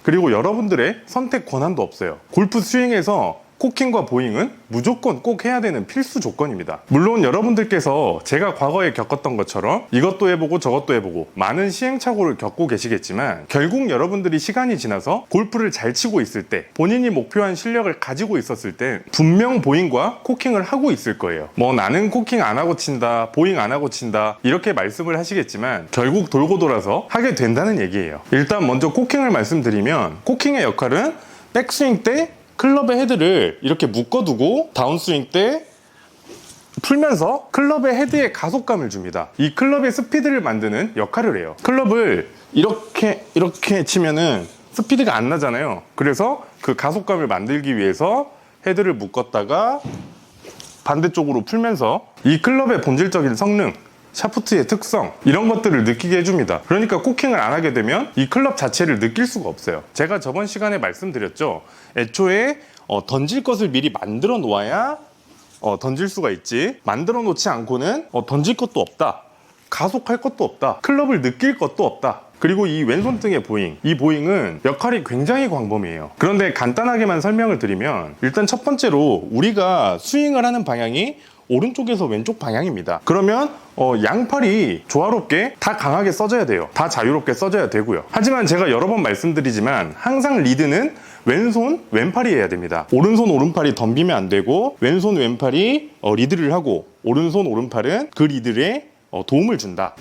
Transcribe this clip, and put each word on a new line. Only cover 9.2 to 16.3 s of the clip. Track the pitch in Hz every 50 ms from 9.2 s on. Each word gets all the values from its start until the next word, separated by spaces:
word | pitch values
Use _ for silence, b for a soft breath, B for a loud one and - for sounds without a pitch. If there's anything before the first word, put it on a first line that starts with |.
| - 147 127 107
것처럼 | 98 - - 101 92 110 160 226 247 -
이것도 | - 123 143 185 185 - 208 185
해보고 | 180 165 160 147 165 175
저것도 | - 131 120 123 120 - 139
해보고 | 117 98 95 82 85 80 - -
많은 | 95 95 98 120 170 196 202
시행착오를 | 185 - 254 254 262 254 - 247 233 208 190 160 120
겪고 | - - 101 - - 170 147
계시겠지만, | 117 98 - 117 113 95 - - 92 104 139 131 95 - - -
결국 | - 143 147 170 196 269 269 226
여러분들이 | 147 - 147 175 196 202 185 180 160 156
시간이 | 151 - 190 247 254 247 220 151
지나서 | 120 117 104 95 - 139 175 233 - -
골프를 | - 190 220 214 - 226 226 202
잘 | - - - 117 123
치고 | - - 240 208 180
있을 | 120 -